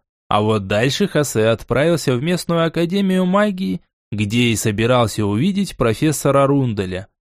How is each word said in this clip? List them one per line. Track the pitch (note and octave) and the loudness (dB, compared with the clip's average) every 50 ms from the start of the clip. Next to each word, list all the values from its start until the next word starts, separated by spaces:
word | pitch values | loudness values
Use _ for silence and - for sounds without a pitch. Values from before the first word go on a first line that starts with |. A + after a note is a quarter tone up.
| _ _ _ _ _ - | _ _ _ _ _ -2
А | - G#2 | 0 0
вот | G#2+ G#2+ A2 G#2+ F#2+ F#2+ | 2 2 0 0 -2 -2
дальше | G#2 G#2 A#2+ C#3 - - G3+ F#3 | 0 0 0 0 0 0 -2 0
Хосе | - D3+ D3 - - A2+ G#2+ | 0 -2 -2 0 0 0 2
отправился | A2+ A#2 - - - A#2 B2+ D3 E3+ F3 D3+ - C#3 B2+ | 2 2 0 -2 -4 -2 0 2 0 0 0 0 -2 -2
в | B2 C#3+ | 0 0
местную | E3+ F3+ E3+ - - E3+ E3 E3 | -2 -4 -4 -2 -2 -2 0 0
академию | E3 - D#3+ E3+ E3 F#3 G3+ G3+ F#3+ F#3 F#3 F#3 | -2 0 -2 -4 -2 0 0 0 0 0 0 0
магии, | F3+ F#3 G3+ G#3 G#3+ F#3+ F3+ F#3+ F#3+ F#3 F3 _ _ _ _ _ - - | 2 2 2 0 0 -2 -4 -6 -6 -6 -8 _ _ _ _ _ -10 -4
где | G2+ G#2+ G2+ A2 A#2+ B2 | -4 -2 0 2 2 2
и | A#2+ A2 | 2 2
собирался | G2 - A2+ G#2 G2+ A2 A#2 B2+ B2 A#2+ G#2 - - G#2+ | 2 0 -2 0 0 0 2 2 2 2 0 0 -2 -2
увидеть | G2+ G#2 A2 D3+ G3+ F#3 G3+ G3 - - | 0 0 0 0 0 0 -2 -4 -4 -2
профессора | - B2 A2+ A2 - D3+ D#3 C#3 - - C#3+ C3+ C#3 C#3 | -2 0 0 0 0 0 0 0 0 0 2 4 4 4
Рунделя. | C3+ C#3+ C#3 C3+ B2 G#2+ G#2 G2 F#2 F#2 F2+ F#2+ - _ _ _ | 4 2 2 2 0 -2 -4 -4 -6 -6 -10 -10 -12 _ _ _